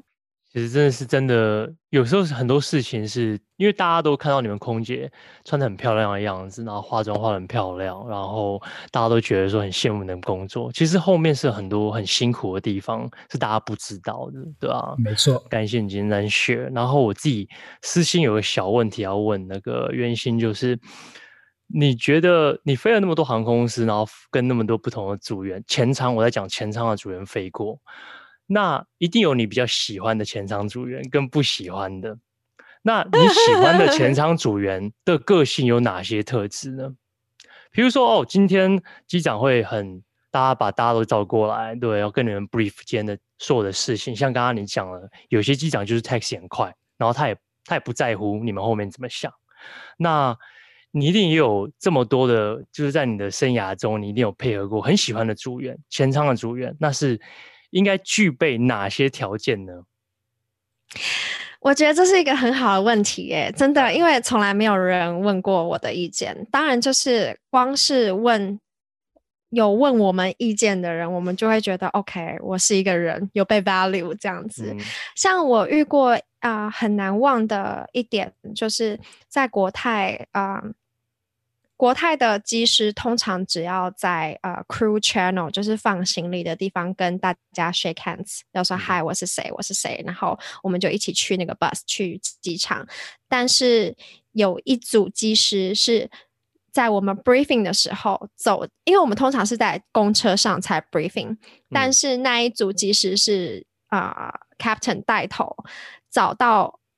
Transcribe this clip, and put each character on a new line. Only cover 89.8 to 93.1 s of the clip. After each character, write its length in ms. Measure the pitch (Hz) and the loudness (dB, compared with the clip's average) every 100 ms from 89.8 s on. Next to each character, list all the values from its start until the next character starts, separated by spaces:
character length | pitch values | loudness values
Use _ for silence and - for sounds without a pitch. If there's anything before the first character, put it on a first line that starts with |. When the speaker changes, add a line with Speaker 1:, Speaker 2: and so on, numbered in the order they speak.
| - - - | -6 -8 -10
Speaker 3:
然 80 | |
后 240 | 180 180 - - - | -6 -4 -4 -10 -8
我 60 | 190 | -4
们 100 | 180 | -2
就 120 | 185 | 0
一 80 | 208 | -2
起 120 | - | -4
去 280 | 190 - 185 | -4 -2 -2
那 80 | 165 | -4
个 80 | - | -2
bus， 240 | 170 - - | -2 -4 -6
去 340 | - 180 170 - - | -4 -6 -6 -10 -10
机 120 | 180 170 | -8 -6
场。 280 | - 202 220 - - | -4 -6 -8 -16 -16